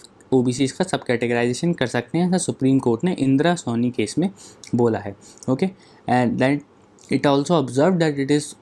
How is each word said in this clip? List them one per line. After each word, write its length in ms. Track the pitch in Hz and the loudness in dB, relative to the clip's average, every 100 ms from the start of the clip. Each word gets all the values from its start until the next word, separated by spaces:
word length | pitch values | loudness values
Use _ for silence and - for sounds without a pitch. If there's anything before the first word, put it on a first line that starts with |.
| - _ _ | -14 _ _
ओबीसीज 400 | 135 123 123 131 | 0 2 0 -2
का 120 | - | -2
सब 180 | 185 135 | -4 -4
कैटेगराइजेशन 680 | - 117 120 120 120 123 170 | -2 -2 0 0 0 0 -2
कर 140 | 170 123 | -2 -2
सकते 320 | 120 - 165 | -4 -4 -2
हैं, 80 | 180 | 0
ऐसा 120 | 180 | 0
सुप्रीम 400 | 156 113 131 135 | -2 -2 0 2
कोर्ट 260 | 123 113 | 2 0
ने 80 | 113 | -2
इंदिरा 400 | - 135 135 160 | 0 2 2 2
सोनी 360 | 170 - 117 123 | 0 -2 -2 -2
केस 240 | 123 104 - | -2 -4 -2
में 100 | 190 - - - - | -4 -4 -20 -20 -4
बोला 240 | 120 120 107 | 0 2 0
है। 160 | 98 95 - - - | -6 -14 -20 -10 -4
ओके, 160 | 127 190 - - - - | -2 -2 -6 -20 -10 -2
and 300 | 123 120 - | 0 2 0
that 720 | 131 143 - _ _ - - | 0 0 -6 _ _ -20 -4
it 140 | 135 147 | 0 2
also 340 | 139 143 170 | 2 2 0
observed 420 | 127 123 165 180 | 0 2 2 2
that 180 | 160 143 | 0 -2
it 80 | 135 147 | 0 0
is 120 | - - | -2 -12